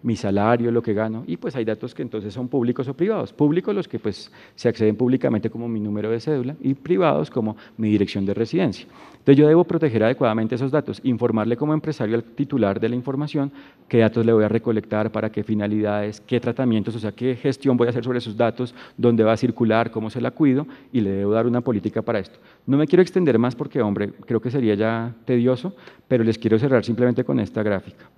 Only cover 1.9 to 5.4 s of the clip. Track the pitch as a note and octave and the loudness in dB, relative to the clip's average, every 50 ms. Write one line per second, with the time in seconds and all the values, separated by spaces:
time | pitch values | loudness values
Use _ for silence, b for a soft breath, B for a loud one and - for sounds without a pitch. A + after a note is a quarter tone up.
1.9 | - - D3 A#2+ - A2 G2 G#2+ G2 B2 B2 B2+ - C#3 A#2 B2 A#2+ - C3 A#2+ | -10 -10 -10 -8 -8 -8 -8 -8 -10 -8 -8 -4 -2 0 0 0 0 -2 -4 -8
2.9 | C3+ - E3+ G#3 A3 F#3+ B2+ - - - D3 D3 D3 F3 F#3 - G3+ G3+ E3 - | -4 -2 -2 -2 -2 -4 -4 -8 -2 0 2 2 2 0 -2 -2 -4 -4 -4 -6
3.9 | - A2+ - G#2+ G2 - - - B B B B B B - A#2+ G#2+ - A2 G#2+ | -8 -6 -6 -6 -8 -8 -14 -20 B B B B B B -2 -2 0 2 2 2
4.9 | G#2+ G#2+ B2+ B2 C3 B2+ - C#3 A#2 G#2+ | 2 2 2 2 2 2 0 0 -2 0